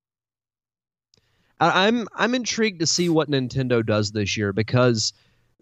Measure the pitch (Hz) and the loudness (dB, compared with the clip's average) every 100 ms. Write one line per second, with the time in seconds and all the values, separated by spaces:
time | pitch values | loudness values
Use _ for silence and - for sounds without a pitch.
0 | _ _ _ _ _ _ _ _ _ _ | _ _ _ _ _ _ _ _ _ _
1 | _ _ _ _ _ - 160 151 196 240 | _ _ _ _ _ 0 2 4 2 2
2 | 214 - 220 254 226 - 220 175 160 - | -2 -4 -2 -2 -4 -2 -2 0 -2 0
3 | 175 160 143 139 127 135 127 120 110 107 | 2 2 2 0 -2 -4 0 0 2 0
4 | 104 107 101 - 104 98 110 123 123 113 | 0 -2 -4 -2 -2 -2 0 2 2 2
5 | - - _ _ _ _ | -2 -8 _ _ _ _